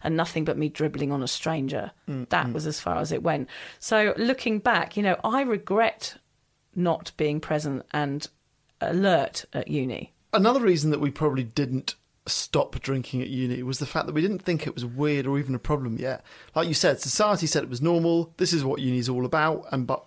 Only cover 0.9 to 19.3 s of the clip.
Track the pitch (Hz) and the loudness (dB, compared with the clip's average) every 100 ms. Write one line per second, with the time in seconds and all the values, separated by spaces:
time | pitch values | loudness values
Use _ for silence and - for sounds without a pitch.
0.9 | - 143 143 123 - 165 160 135 104 - | -2 -2 -2 -2 -4 -2 -2 -2 -4 -6
1.9 | - - 135 123 175 127 151 156 151 - | -10 -8 -8 0 0 0 -2 -4 -4 -2
2.9 | - 247 165 165 151 - - - - - | -2 -2 -2 0 -2 -4 -12 -18 -12 0
3.9 | 220 208 - 233 254 226 214 247 190 - | 2 4 2 0 0 -2 0 2 2 0
4.9 | 208 202 - - 262 262 208 170 202 226 | 0 0 2 0 0 0 -2 0 2 2
5.9 | - - - _ _ _ _ _ 175 175 | 0 -10 -14 _ _ _ _ _ -2 0
6.9 | 156 - - 151 151 - 151 151 135 - | 0 -4 -2 0 0 -2 -2 -2 -6 -4
7.9 | 147 143 143 - _ _ _ _ - - | -4 -2 -4 -8 _ _ _ _ -6 -2
8.9 | 175 196 165 - - - 143 - 147 127 | 2 4 4 2 -4 -8 -6 -4 -2 -2
9.9 | 104 - _ _ 214 214 262 226 165 156 | -6 -10 _ _ 4 4 6 4 4 2
10.9 | 147 147 - 151 131 117 147 131 131 - | 2 0 0 0 0 -2 -2 0 -2 -4
11.9 | - _ _ - - - 147 - - - | -10 _ _ -4 -4 0 0 0 -4 -2
12.9 | 135 120 127 107 127 127 123 127 131 135 | -4 -2 -4 -4 -2 -2 -2 -4 -6 -4
13.9 | 160 - 156 190 190 - 165 135 - 120 | -4 -2 0 0 0 -2 -2 -2 -6 -6
14.9 | 123 151 143 131 139 131 127 - 147 123 | 0 0 2 0 0 0 -2 -2 -2 -2
15.9 | 113 127 - - - - 160 170 151 170 | -4 -4 -6 -12 -20 -6 -2 0 4 4
16.9 | 131 131 - 208 190 160 151 135 120 160 | 2 0 2 4 2 2 0 -2 0 2
17.9 | 170 165 170 165 - 180 160 135 139 131 | 4 4 2 0 -2 0 2 0 0 0
18.9 | 127 120 123 127 | 0 0 -2 0